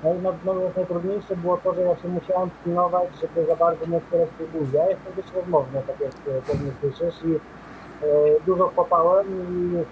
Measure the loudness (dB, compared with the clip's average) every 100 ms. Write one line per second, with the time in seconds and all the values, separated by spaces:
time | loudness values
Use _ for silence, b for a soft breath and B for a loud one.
0 | 0 0 -2 -2 -2 0 -2 -2 -2 -2
1 | -2 -4 -4 -4 0 0 0 0 0 0
2 | -2 -6 -2 0 -2 -4 -2 0 2 2
3 | 0 -4 -4 0 0 4 2 2 -2 -2
4 | 0 0 0 -2 -8 -4 0 2 2 0
5 | -6 -10 -6 -6 0 0 0 -6 -6 -6
6 | -6 -6 -6 -4 -2 -4 -4 -4 -4 -2
7 | -4 -2 -2 -2 -4 -20 -18 -18 -18 -4
8 | 2 6 6 4 4 2 2 2 2 4
9 | 6 4 2 -6 -4 -2 0 -2 -4